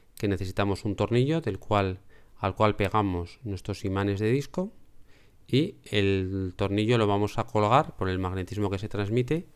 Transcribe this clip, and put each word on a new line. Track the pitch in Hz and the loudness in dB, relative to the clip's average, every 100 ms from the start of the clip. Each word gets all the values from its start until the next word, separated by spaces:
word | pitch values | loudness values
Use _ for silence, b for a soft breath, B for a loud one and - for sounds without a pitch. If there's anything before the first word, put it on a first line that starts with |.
| b - | b -6
que | 104 | -4
necesitamos | 95 92 - 101 95 | -2 -4 0 0 0
un | 107 95 | -2 -2
tornillo | 104 120 135 160 | 0 2 2 0
del | 160 95 | -2 -6
cual, | - 104 95 92 b b b b | 0 0 2 -2 b b b b
al | 101 - | -4 2
cual | 107 101 | 2 2
pegamos | 98 107 101 87 87 - | 0 2 2 0 -6 -10
nuestros | 113 98 - 98 101 | -10 -8 -8 -6 -4
imanes | 98 98 98 | 0 0 0
de | 110 | 0
disco | 135 139 - 196 - - - b b b b - | 0 -2 -6 -6 -8 -20 -20 b b b b 0
y | 123 165 - - | 2 2 -4 -4
el | 107 98 95 92 98 92 - | 2 4 2 0 -2 -4 -2
tornillo | 98 101 107 120 | 0 2 4 4
lo | 104 | 4
vamos | 101 104 - | 4 2 -2
a | 107 | -2
colgar | 107 104 131 160 - | 2 4 4 2 -2
por | 95 | -2
el | 92 | -2
magnetismo | 92 95 90 104 101 | -2 -4 -6 -2 -2
que | 95 | -2
se | 104 | -6
transmite | 101 98 113 123 156 - | -4 -2 0 0 -2 -4